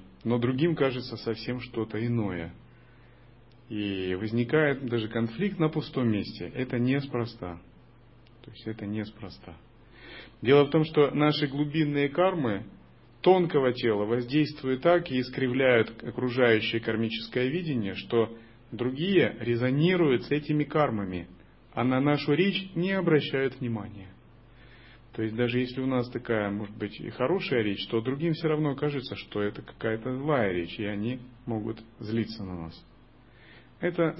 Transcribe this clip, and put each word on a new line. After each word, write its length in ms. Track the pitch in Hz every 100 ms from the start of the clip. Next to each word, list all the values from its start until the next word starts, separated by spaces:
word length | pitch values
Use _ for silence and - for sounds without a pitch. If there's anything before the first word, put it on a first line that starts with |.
| - -
но 160 | 113 123
другим 380 | 120 131 170 160
кажется 400 | 135 123 - 110
совсем 420 | - 110 - 123
что-то 440 | - 117 110 107 120
иное. 480 | 120 101 90 82 - - - - - - - - - - - -
И 460 | 107 101 95 92
возникает 720 | 92 107 117 117 151 151 135 131
даже 220 | 117 107
конфликт 500 | 113 113 110 202 170
на 120 | 156
пустом 380 | 156 - 139 120
месте. 400 | 104 90 - 87
Это 240 | 123 127 123
неспроста. 800 | 123 139 139 123 117 - 90 87 - - - - - - - -
То 80 | -
есть 140 | 110 110
это 200 | 110 101
неспроста. 720 | 107 107 - 95 - - 82 - - - - - - - -
Дело 220 | 107 143
в 60 | 139
том, 140 | 160
что 260 | 156 - 139
наши 340 | 143 151 147 143
глубинные 640 | 139 147 151 147 143 143
кармы 560 | 143 185 180 123 98 110 - - - - -
тонкого 500 | 175 185 165 151 131
тела 320 | 120 120 104
воздействуют 800 | 104 120 120 147 147 - 131 131
так 280 | 170 175 165
и 100 | 127
искривляют 800 | 120 - 131 127 131 120 110 -
окружающее 760 | - 117 127 120 120 110 107 117
кармическое 640 | 117 110 113 - - 127 127
видение, 460 | 165 165 127 98
что 420 | 92 - 117 110 - - - -
другие 640 | 110 120 131 180 185 117 -
резонируют 840 | 117 117 127 139 165 180 156 120
с 60 | -
этими 340 | 147 147 151
кармами, 640 | 143 160 143 110 95 90 85 - - - -
а 120 | -
на 160 | 120 131
нашу 340 | 143 147 -
речь 360 | 147 196 185 -
не 160 | 160 185
обращают 720 | 196 170 151 - 135 135 -
внимания. 480 | 123 110 95 98 92 - - - - - - - - - -
То 80 | -
есть 140 | 110 110
даже 240 | 123 123
если 200 | 123 131
у 60 | 131
нас 240 | 127 120
такая, 400 | 120 - 110 104
может 260 | 104 104 -
быть, 240 | 104 -
и 80 | -
хорошая 520 | - 127 185 - 127
речь, 240 | 104 98 -
то 140 | 117
другим 320 | 113 139 165
всё 160 | 156 160
равно 260 | 151 151
кажется, 400 | 131 147 143 123
что 260 | 98 - 104
это 220 | 104 -
какая-то 540 | - - 113 110 117 127
злая 360 | 147 143 101
речь, 260 | 90 85 92
и 60 |
они 360 | 101 101 110 127 - - -
могут 340 | 113 110 113 - -
злиться 440 | 107 113 107 -
на 200 | 95 90
нас. 220 | 82 - - - - - - - - - - -
Это 380 | 175 170 165 -